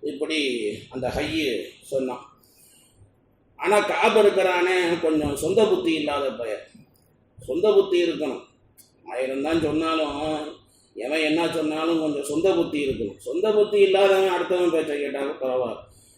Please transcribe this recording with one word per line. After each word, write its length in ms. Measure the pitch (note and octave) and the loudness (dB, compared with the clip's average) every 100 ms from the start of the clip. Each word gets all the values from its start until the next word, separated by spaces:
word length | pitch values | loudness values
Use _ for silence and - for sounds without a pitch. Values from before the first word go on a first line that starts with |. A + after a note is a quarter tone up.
இப்படி 680 | C#3+ - D3+ D#3 C3+ A#2+ G#2 G#2+ - | -10 -6 -4 -2 -2 -2 -4 -6 -10
அந்த 180 | C3 B2 | -6 -4
ஹையு 540 | C3 D3+ D#3+ C#3 G#2+ - - | -4 -4 -2 -2 -4 -6 -14
சொன்னான். 580 | - C3+ C3 B2 - _ _ _ _ _ _ _ _ _ _ _ _ - | -6 -4 -4 -8 -14 _ _ _ _ _ _ _ _ _ _ _ _ -6
ஆனா, 240 | D#3 G#3 | 2 2
காபு 400 | G3+ - A3+ G#3+ | 2 2 4 6
இருக்கிறானே, 520 | G#3 F3+ F#3 F3+ F3+ - E3+ E3+ | 6 4 2 2 2 2 0 0
கொஞ்சம் 340 | E3 D#3 D3 C#3 | 0 0 0 -2
சொந்த 300 | D#3 G3+ G3+ | 0 2 4
புத்தி 280 | F3+ E3+ | 2 0
இல்லாத 360 | D#3 D3 C#3+ C3+ | -2 -2 -4 -4
பையன். 380 | A2+ A#2 G2+ - - - _ _ _ _ _ - | -6 -8 -8 -12 -20 -20 _ _ _ _ _ -8
சொந்த 280 | D3+ G#3 | 0 4
புத்தி 300 | G3 F#3+ F3 | 4 4 2
இருக்கணும். 400 | E3+ D3 D3 A2 - _ _ _ _ _ - | 0 0 -4 -8 -12 _ _ _ _ _ -12
ஆயிரம் 360 | A#2+ C3 C3+ | -6 -4 -4
தான் 200 | C#3+ E3 | -2 0
சொன்னாலும், 880 | D#3 D3+ D#3+ D#3+ D3+ C#3+ D#3 D3+ D#3 - _ _ _ - | 0 0 -2 -2 -2 -4 -4 -6 -8 -14 _ _ _ -10
எவன் 260 | A#2+ D#3 | -6 -2
என்ன 300 | D#3 D#3+ E3 | 0 0 0
சொன்னாலும் 500 | E3 D#3 D#3 E3 E3 | -2 -2 -2 -2 0
கொஞ்சம் 220 | D#3 C#3+ | -2 -4
சொந்த 300 | - D3 F#3 | -4 0 2
புத்தி 340 | E3+ C#3+ D3 C#3 | 2 0 -2 -4
இருக்கணும். 300 | A2+ G#2 - | -4 -6 -8
சொந்த 340 | - D#3 G#3+ | -8 -2 2
புத்தி 280 | G#3 G#3 G#3 | 2 4 4
இல்லாதவன் 500 | G3 F#3+ G3 F#3+ F#3+ | 6 6 6 4 2
அடுத்தவன் 420 | F3+ E3+ F3+ F3 | 0 0 0 2
பேச்சை 280 | D#3+ D3+ C#3+ | 0 0 -2
கேட்டாலும் 420 | C#3+ C#3 C#3 D3+ | -4 -4 -6 -4
பரவாயில்ல. 340 | C3 B2+ A#2+ G#2 - _ _ | -2 -2 -2 -6 -14 _ _